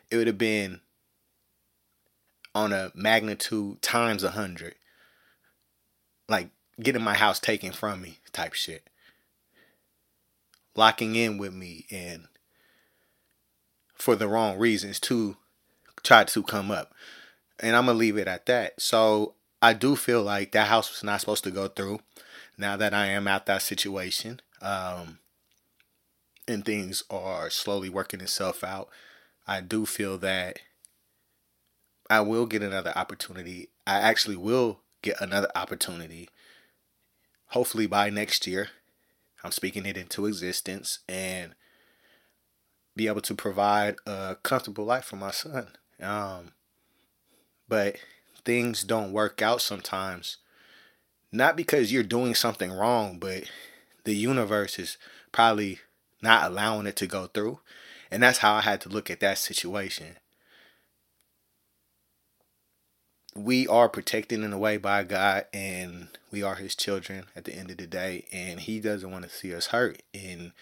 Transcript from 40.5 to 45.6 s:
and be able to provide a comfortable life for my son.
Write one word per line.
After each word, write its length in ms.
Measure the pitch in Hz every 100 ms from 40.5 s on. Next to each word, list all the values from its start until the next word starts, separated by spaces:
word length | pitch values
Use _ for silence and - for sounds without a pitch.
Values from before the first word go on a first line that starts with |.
| - - 98 - - -
and 460 | 92 92 92 82 - _ _ _ _ _ _ _ _ _ _ _ _ _ -
be 100 | 110
able 140 | 104
to 120 | -
provide 640 | 104 104 98 101 104 104 104 -
a 300 | 98 95 92
comfortable 420 | - 131 110 101
life 200 | 107 127
for 120 | - 98
my 140 | 98
son. 380 | - 156 135